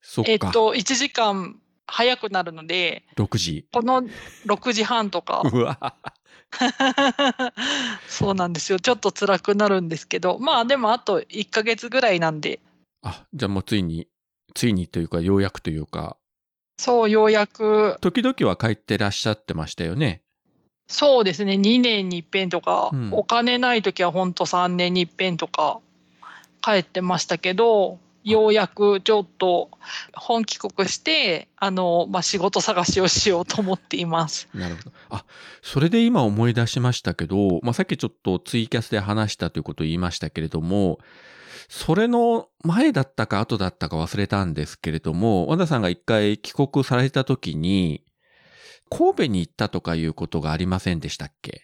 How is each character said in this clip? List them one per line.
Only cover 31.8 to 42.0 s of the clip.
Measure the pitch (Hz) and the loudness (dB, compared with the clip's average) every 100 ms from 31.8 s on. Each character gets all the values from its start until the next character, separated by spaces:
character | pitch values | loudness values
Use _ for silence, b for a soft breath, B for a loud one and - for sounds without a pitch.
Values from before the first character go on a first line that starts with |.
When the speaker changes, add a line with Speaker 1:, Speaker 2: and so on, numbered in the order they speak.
| 180 170 - | 2 2 0
Speaker 2:
ま | 190 | -2
あ、 | |
仕 | 160 180 | -2 0
事 | 185 202 | 0 0
探 | 196 185 175 | 0 0 0
し | - | 2
を | 185 | 2
し | - 208 | 2 2
よ | 175 | 0
う | 175 | 0
と | - | -2
思 | 190 | -2
っ | 185 | -4
て | _ 180 | _ -6
い | 170 | -2
ま | 165 160 | -2 -2
す。 | - - | -6 -10
Speaker 1:
な | - 90 | -10 -8
る | 82 | -8
ほ | |
ど。 | - B B | -14 B B
あ、 | 104 - B B B | -12 -12 B B B
そ | - 139 | -4 0
れ | 160 | 4
で | 226 233 | 4 4
今 | 233 | 4
思 | 113 104 117 | 2 2 2
い | |
出 | 117 117 | 2 0
し | - | 0
ま | 123 | 0
し | 120 | 0
た | - 85 | -4 -4
け | 80 | -2
ど、 | 95 98 87 | 2 2 2
ま | 120 | 0
あ、 | |
さ | 120 | -2
っ | 185 | -2
き | 139 | -2
ち | 117 | -4
ょ | |
っ | _ | _
と | - 92 | -4 -4
ツ | - 120 | -2 -4
イ | 113 | -2
キ | 120 | -4
ャ | |
ス | 110 | -2
で | 110 | -4
話 | 101 107 107 | -2 -2 -2
し | - | -2
た | 85 | -6
と | - | -4
い | |
う | |
こ | 73 | -8
と | 73 | -4
を | 80 | -2
言 | 82 | -2
い | |
ま | 90 | -2
し | - | -4
た | 80 | -8
け | - | -6
れ | 80 | -4
ど | 82 | -4
も、 | 82 101 95 - B B B B B B B | -2 2 2 -2 B B B B B B B
そ | - - | -10 -2
れ | 165 | 2